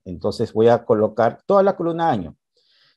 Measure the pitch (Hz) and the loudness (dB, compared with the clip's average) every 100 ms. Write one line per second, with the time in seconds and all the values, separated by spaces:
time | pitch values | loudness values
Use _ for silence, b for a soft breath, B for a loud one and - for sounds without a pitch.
0 | 92 82 104 - 113 - 113 120 - 107 | -16 -10 -8 -6 -6 2 2 2 2 0
1 | 107 - 113 - - 196 196 190 170 165 | 0 0 -2 -2 -2 2 2 0 -4 -4
2 | 165 117 80 - _ _ _ _ _ | -2 -2 -6 -14 _ _ _ _ _